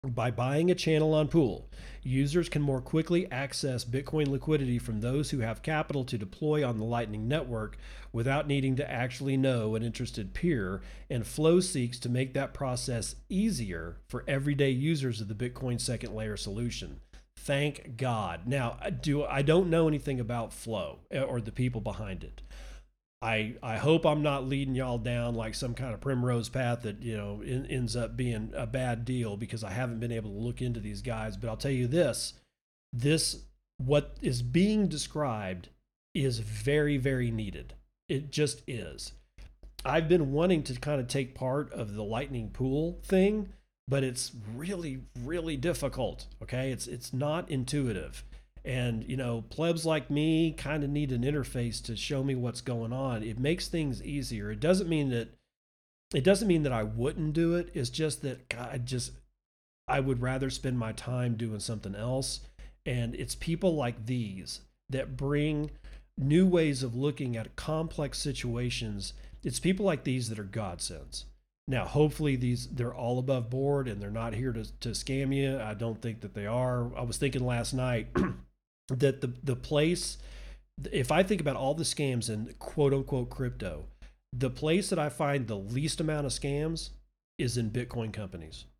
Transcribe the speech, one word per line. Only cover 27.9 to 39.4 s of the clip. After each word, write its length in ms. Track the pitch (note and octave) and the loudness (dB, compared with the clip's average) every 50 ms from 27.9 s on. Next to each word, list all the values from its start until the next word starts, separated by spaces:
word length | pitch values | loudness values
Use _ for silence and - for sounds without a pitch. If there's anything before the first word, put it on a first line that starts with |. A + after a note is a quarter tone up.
| A2+ | 0
up 200 | A#2+ A#2 A2+ A#2 | -2 -2 -2 -2
being 360 | A#2+ B2 A#2+ A#2 G#2+ G#2+ A2 - | -2 0 0 0 -2 -2 -4 -4
a 120 | - A#2+ | -4 -4
bad 380 | A2 A#2+ C3 B2+ B2 A#2 A2+ A#2 | -2 -2 0 0 0 0 -2 -2
deal, 320 | A#2+ B2+ B2 A#2 G#2+ G2+ | -2 0 0 0 -2 -2
because 260 | G2+ A#2 G#2 - A2 A2 | -4 -4 -6 -6 -6 -6
I 80 | G2 | -4
haven't 280 | F#2+ A#2+ C3 A#2+ A#2 A2+ | -2 -2 -2 -2 -2 -4
been 120 | A#2 A#2+ | -2 -2
able 180 | A#2 A2+ G#2+ G#2+ | -2 -2 -4 -4
to 80 | G2 | -6
look 240 | G2+ A2+ A#2+ B2 B2 | -4 -4 -4 -2 -2
into 180 | B2+ B2 A#2 A2+ | -2 -2 -2 -2
these 220 | G2+ G#2 G#2 G2 | -4 -6 -6 -6
guys. 340 | G#2+ A#2+ A2+ A2 A2 A2 G2 | -4 -4 -4 -2 -4 -4 -4
But 140 | G2 A#2 A#2 | -4 -4 -4
I'll 80 | A2 | -4
tell 140 | - - C#3 | -2 0 0
you 160 | C3+ B2+ B2 | 2 2 2
this, 460 | A#2 B2 E3+ E3+ B2+ A2+ - - - - - _ _ _ _ _ _ _ _ _ _ - | 4 4 4 4 4 2 -2 -4 -6 -8 -14 _ _ _ _ _ _ _ _ _ _ -4
this, 500 | A#2+ B2 C#3+ D#3+ D#3 - - - - - - _ _ _ _ _ - | 2 4 4 4 4 4 0 -2 -4 -12 -18 _ _ _ _ _ -4
what 380 | B2+ B2+ D3 D3 D3 - - - | 2 4 4 4 4 2 -10 -4
is 200 | D4 F3 B2+ A#2+ | -2 0 0 0
being 460 | B2 A#2+ B2 E3 F#3+ G#3 G#3+ G#3+ G3+ | 0 2 6 6 6 6 6 4 4
described 840 | E3+ D3+ C#3+ - - - D3+ D3 C3+ A2+ G#2+ G#2 F#2 F#2 F2 F2 - - _ _ _ _ _ _ _ _ | 2 2 -2 -6 -4 -2 -2 0 0 0 -2 -4 -4 -6 -6 -10 -16 -20 _ _ _ _ _ _ _ _
is 260 | - C3+ C3 A#2+ A2+ | 2 2 2 2 0
very, 580 | G#2+ G#2+ A2 G#2 G#2+ C3+ C#3+ D3+ D3 D3 C#3+ | -4 -6 -6 -2 0 4 4 6 6 4 4
very 340 | C3+ B2 C#3 C3+ B2+ B2 A#2 | 4 2 2 2 2 2 0
needed. 420 | A2+ A2 A2 G2 F2+ D2 B1 - - - _ _ _ _ _ | 0 0 -2 -4 -6 -8 -12 -14 -16 -20 _ _ _ _ _
It 240 | - C3+ C3+ D3+ C#3+ | -2 -2 -2 -2 -2
just 300 | - D3+ D3+ C#3+ - - - | 0 2 2 2 0 -4 -8
is. 460 | - C3 A2+ F#2 D#2 C#2 - - - - - _ _ _ - | -8 -8 -6 -8 -8 -10 -10 -12 -12 -14 -18 _ _ _ -20